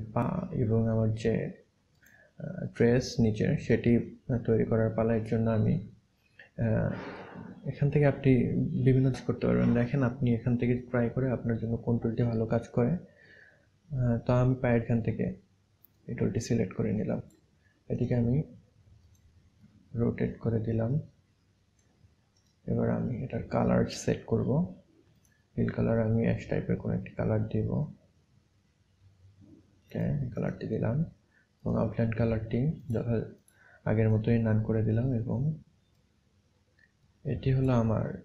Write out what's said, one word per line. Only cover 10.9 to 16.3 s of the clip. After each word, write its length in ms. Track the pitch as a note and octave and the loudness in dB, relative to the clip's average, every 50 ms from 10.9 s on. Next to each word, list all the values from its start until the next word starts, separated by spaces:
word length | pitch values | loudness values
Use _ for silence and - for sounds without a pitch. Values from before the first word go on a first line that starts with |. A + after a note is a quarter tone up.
| - A#2+ A#2 A2+ | 0 0 0 0
করে 220 | - B2+ C3 C3 | 0 -2 0 0
আপনার 260 | A#2 A2 - A#2 A2+ | -2 -2 -2 -2 -2
জন্য 200 | A2+ A2+ A2+ A2+ | -2 -2 -4 -4
কোন 200 | A2+ - A#2 A#2+ | -2 0 0 0
টুলটি 260 | A#2 - A#2 A2 B2 A#2+ | 0 0 -2 0 0 0
ভালো 220 | A#2+ A2+ A2 A2+ | 0 0 0 0
কাজ 220 | A2 A#2 A#2 - | 0 0 -2 -2
করে। 220 | - - B2+ A#2+ C3+ | -2 0 0 2 2
আহ, 1300 | E3+ F3+ - - - - - - - - - - _ _ _ _ _ _ _ _ D3+ B2+ B2 A#2+ A#2 | 0 -2 -4 -14 -20 -20 -20 -20 -20 -20 -20 -20 _ _ _ _ _ _ _ _ -4 0 0 0 0
তো 160 | A2+ - - B2 | 0 0 2 2
আমি 220 | B2 B2+ B2+ C3 | 4 4 4 2
পায়ের 260 | B2+ - B2 A#2+ A#2 | 2 2 2 2 2
এখান 200 | A2+ - A#2 A#2 | 2 2 0 0
থেকে 340 | G#2+ A2+ A2+ - A#2+ - - - _ _ _ _ _ _ _ _ - _ _ _ _ | 0 -2 -2 -2 -4 -4 -6 -10 _ _ _ _ _ _ _ _ -20 _ _ _ _
এই 80 | - A#2+ | -12 -4
টুলটি 240 | A#2 A#2 A2+ | -2 -2 -2